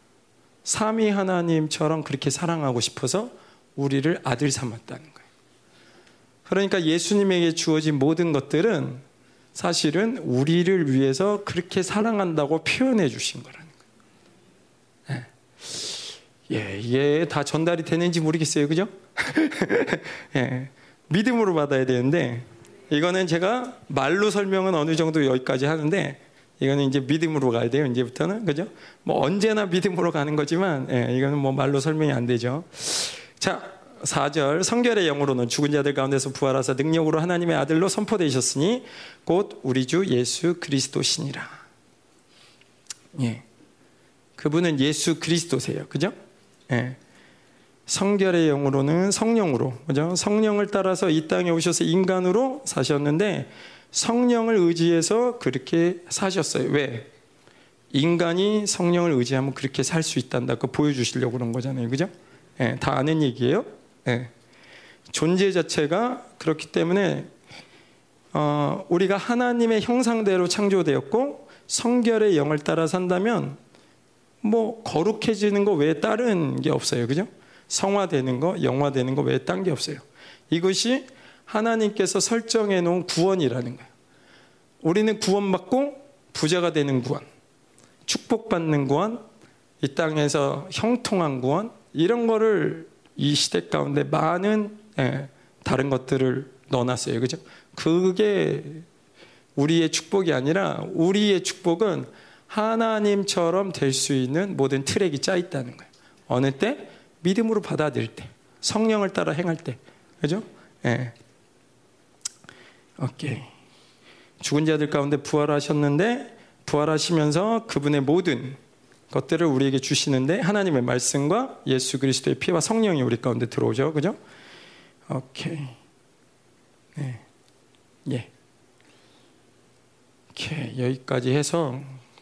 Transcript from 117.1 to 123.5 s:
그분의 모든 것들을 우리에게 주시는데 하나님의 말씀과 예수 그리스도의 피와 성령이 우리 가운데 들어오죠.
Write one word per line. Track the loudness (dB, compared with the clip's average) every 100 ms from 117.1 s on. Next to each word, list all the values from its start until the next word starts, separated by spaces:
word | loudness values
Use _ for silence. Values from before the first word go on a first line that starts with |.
| 2 2 2 0 -2 -2
그분의 | -2 0 0
모든 | 2 2 2 -2 -4 -14 -20 _ _ -20 -8
것들을 | -6 -2 0 2
우리에게 | 2 2 0
주시는데 | 0 -2 0 0 2 0
하나님의 | 0 0 2 0
말씀과 | 2 0 0 0 0 0 -2 -6 -2
예수 | -2 0 -2
그리스도의 | 0 0 0 -2
피와 | 0 0
성령이 | 2 2 2 2
우리 | 0 0
가운데 | 0 -2
들어오죠. | -2